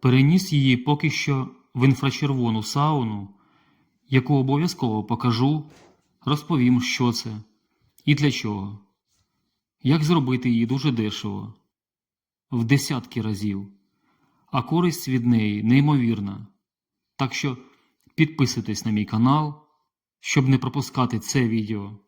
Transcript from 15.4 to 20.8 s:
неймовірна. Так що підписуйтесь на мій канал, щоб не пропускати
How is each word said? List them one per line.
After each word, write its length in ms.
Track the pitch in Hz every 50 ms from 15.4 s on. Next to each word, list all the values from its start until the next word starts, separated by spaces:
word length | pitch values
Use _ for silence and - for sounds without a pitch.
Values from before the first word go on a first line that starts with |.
| 110 104 104 104 107
неймовірна. 840 | 110 123 135 143 147 151 139 123 117 113 104 101 101 98 98 110 - _ _ _ _ _ _ _ _ _ _ _ _ _
Так 180 | _ 139 131 -
що 240 | - - 143 127 120 - - _ _ _ _ _ _ _ _ _
підписуйтесь 720 | - 156 156 160 - 139 120 - - 110 - 107 98 -
на 80 | 117 107
мій 120 | 104 104
канал, 500 | 98 - 110 117 127 139 151 156 151 147 - _ _ _ _ _ _ _ _ _ _ _ _
щоб 280 | _ - - 151 135 131
не 100 | 135 127
пропускати 600 | - 131 127 143